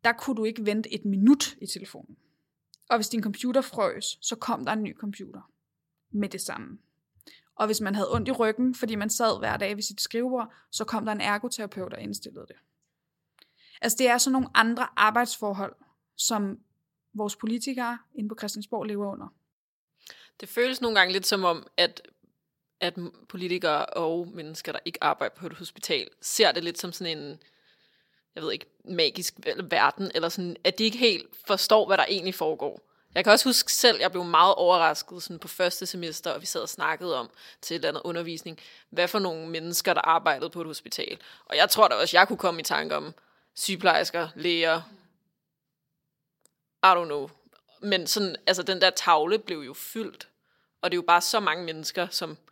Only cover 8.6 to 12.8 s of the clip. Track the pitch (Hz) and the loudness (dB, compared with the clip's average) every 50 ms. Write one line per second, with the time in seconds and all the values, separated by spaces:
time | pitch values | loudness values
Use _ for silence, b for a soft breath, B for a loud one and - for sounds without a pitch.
8.6 | 254 254 247 - - 220 220 208 202 214 - - 240 220 - - - 107 214 208 | 0 0 0 -2 -4 -4 -2 -2 -2 -2 0 2 2 2 2 0 -2 -2 -2 -2
9.6 | 208 190 208 202 214 - 202 - - - - 233 247 254 254 247 220 226 b b | -2 -4 -4 -6 -8 -8 -6 -6 -8 -4 -2 -2 -2 -2 -2 -4 -6 -8 b b
10.6 | b b - - 220 - 233 214 214 220 214 208 190 202 208 208 220 247 - - | b b -8 -8 -6 -4 -4 -4 -2 -2 -2 -2 0 0 0 -2 -4 -6 -6 -8
11.6 | 214 202 - 202 185 - - - - - 202 - - - - - - _ - _ | -8 -10 -8 -10 -10 -10 -10 -12 -10 -10 -10 -10 -12 -14 -18 -18 -20 _ -20 _
12.6 | _ _ _ _ | _ _ _ _